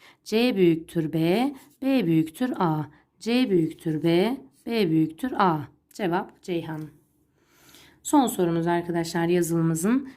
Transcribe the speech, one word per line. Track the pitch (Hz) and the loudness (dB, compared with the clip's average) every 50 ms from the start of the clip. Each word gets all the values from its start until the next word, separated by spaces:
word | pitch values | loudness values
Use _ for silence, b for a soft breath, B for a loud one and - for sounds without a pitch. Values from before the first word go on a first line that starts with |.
| b b b b _ | b b b b _
C | - 208 220 240 247 233 | -4 -2 0 0 2 2
büyüktür | 196 185 170 165 165 165 - - 170 160 156 151 | 4 4 4 4 2 -2 -6 -4 -4 -4 -2 -2
B, | 160 160 165 175 214 247 285 277 B B B _ _ | 0 0 2 2 2 0 -2 -4 B B B _ _
B | - 262 269 262 208 | -2 0 0 2 2
büyüktür | 165 165 160 156 160 - - 254 254 254 - | 2 2 2 0 0 -2 -4 -4 -4 -2 -2
A. | 196 165 156 151 151 143 b b b b _ _ | 0 0 0 -2 -4 -6 b b b b _ _
C | - 214 233 247 254 214 | -4 -2 0 0 2 2
büyüktür | 190 175 160 160 - - - 170 156 151 151 | 2 2 2 0 -4 -6 -6 -6 -4 0 0
B, | 165 165 170 190 220 254 277 - - _ _ _ | 2 2 4 2 2 0 -4 -8 -16 _ _ _
B | - 233 226 208 170 | -4 -2 0 0 2
büyüktür | 160 160 160 156 - - - 254 | 2 2 2 0 -2 -6 -8 -6
A. | - - 208 185 165 151 139 - - _ _ _ - | -2 0 2 2 2 0 -2 -8 -14 _ _ _ -10
Cevap | - 220 180 165 185 208 - - _ | -6 -4 -2 -2 -2 -4 -6 -12 _
Ceyhan. | - - 180 170 160 160 160 156 156 151 - _ _ _ _ _ _ _ b b b b b b b b b b b b b b - | -10 -6 -6 -6 -6 -6 -8 -10 -12 -12 -16 _ _ _ _ _ _ _ b b b b b b b b b b b b b b -4
Son | - - 294 262 226 | 0 2 2 2 2
sorumuz | - - 185 170 165 170 165 170 | 0 0 0 0 0 0 0 0
arkadaşlar | 170 170 170 170 170 170 165 165 170 180 170 170 | 0 -2 -2 -2 -4 -4 -4 -4 -2 -2 0 0
yazılımızın. | 175 180 170 165 165 165 165 165 165 156 160 202 240 269 285 B B | 2 0 0 0 0 2 2 2 0 0 0 0 0 -2 -2 B B